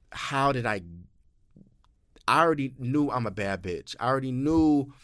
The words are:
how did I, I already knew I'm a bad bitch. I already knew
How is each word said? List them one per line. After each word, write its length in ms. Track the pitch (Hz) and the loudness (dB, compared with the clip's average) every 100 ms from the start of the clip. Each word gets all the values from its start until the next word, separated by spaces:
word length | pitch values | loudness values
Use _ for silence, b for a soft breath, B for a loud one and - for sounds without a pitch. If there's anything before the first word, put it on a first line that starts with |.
| - | -18
how 400 | - - 139 139 | -12 -6 0 0
did 160 | 127 113 | 0 -2
I, 160 | 104 85 85 92 _ _ _ _ - - _ _ _ _ _ - | -4 -6 -18 -20 _ _ _ _ -20 -20 _ _ _ _ _ 2
I 160 | 135 | 4
already 320 | 165 151 135 127 | 4 2 -2 -6
knew 320 | 123 143 143 | -2 0 0
I'm 160 | 120 110 | 0 -4
a 40 | |
bad 320 | 95 98 95 | -2 -4 -4
bitch. 320 | 90 82 - - | -6 -8 -8 -6
I 60 | 123 | -2
already 260 | 135 131 | -2 -2
knew 600 | 127 143 160 156 147 139 B | -2 0 4 4 4 0 B